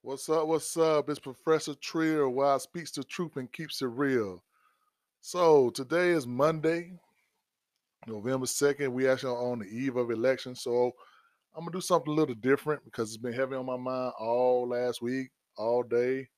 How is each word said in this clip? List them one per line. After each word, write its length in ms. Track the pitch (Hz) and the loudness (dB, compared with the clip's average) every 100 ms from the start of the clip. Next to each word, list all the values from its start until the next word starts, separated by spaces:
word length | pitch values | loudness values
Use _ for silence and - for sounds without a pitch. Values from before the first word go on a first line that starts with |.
What's 280 | 117 135 - | -10 -10 -2
up, 160 | 156 156 | 0 2
what's 320 | 160 - 165 | 0 -2 2
up? 320 | 160 151 143 | 4 4 0
It's 80 | 147 | -6
Professor 560 | 139 123 - 156 156 | -8 -6 2 2 0
Trier, 520 | 143 - 160 160 156 135 | -10 -6 -2 0 2 2
where 200 | 123 139 | 2 2
I 100 | 135 | 2
speaks 340 | - 175 156 | -2 -12 -10
the 140 | - | -10
truth 320 | 131 - 165 143 | -10 -8 -6 -8
and 160 | 123 | -10
keeps 300 | - 160 - | -10 -10 -6
it 60 | 131 | -6
real. 540 | 117 139 127 101 87 _ _ _ _ _ _ _ _ | 0 2 2 0 -8 _ _ _ _ _ _ _ _
So, 480 | - 180 170 151 123 | -8 2 8 8 6
today 400 | 117 127 165 180 | 0 -2 2 4
is 140 | 165 123 | 2 0
Monday, 680 | 123 151 160 160 170 175 180 _ _ _ _ _ _ _ _ _ _ 113 | 2 2 4 0 0 -4 -18 _ _ _ _ _ _ _ _ _ _ -14
November 400 | 107 110 131 127 | -8 -4 -2 -2
second. 480 | - 143 143 139 | 2 2 2 -2
We 120 | 123 131 | 0 2
actually 280 | 131 135 | 2 0
are 180 | 120 123 | -4 -2
on 60 | 120 | -4
the 80 | 98 | -6
eve 300 | 113 135 123 | -4 -2 -2
of 140 | 120 | -2
election, 440 | 113 123 131 127 | 2 2 0 -4
so 380 | 123 127 120 123 - - _ _ _ _ | -8 -2 0 0 -2 -20 _ _ _ _
I'm 120 | 156 170 | -14 -8
gonna 60 | |
do 100 | 180 | -8
something 280 | - 175 143 | 0 0 2
a 60 | 151 | 0
little 180 | 151 | 0
different 480 | 113 123 135 151 147 | 0 2 2 0 -6
because 280 | 110 - 110 | -6 -6 -6
it's 80 | 110 | -6
been 120 | 120 | -8
heavy 220 | 117 135 131 | -4 -4 -4
on 100 | 127 | -6
my 100 | 127 | -6
mind 380 | 127 127 127 - | -4 -4 -4 -4
all 480 | 110 120 127 123 123 | 0 2 4 4 2
last 360 | 120 123 117 | -2 -2 -2
week, 300 | 120 131 131 _ _ - | -4 -4 -6 _ _ -4
all 240 | 110 120 | 0 0
day. 480 | 123 120 123 131 131 | 2 0 2 -2 -6